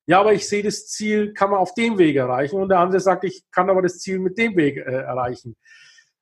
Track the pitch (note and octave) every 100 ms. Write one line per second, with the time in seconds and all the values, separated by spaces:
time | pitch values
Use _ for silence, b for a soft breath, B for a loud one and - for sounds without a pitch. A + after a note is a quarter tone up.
0 | - F3+ G#3 G3+ - G#3 G#3 G3+ - -
1 | G#3+ G#3+ G#3 G#3 G3 G3+ F3+ - A#3 G#3
2 | E3 C#3 B2 B2+ D3 G3 F#3+ F3+ F#3 F#3
3 | F#3 F3+ F#3 - _ - F#3 F#3+ F3+ -
4 | - F#3+ F#3 F#3 A3+ F3+ C#3+ C3+ - C3
5 | C3+ B2+ B2 B2 A#2+ A2+ b b b b
6 | b _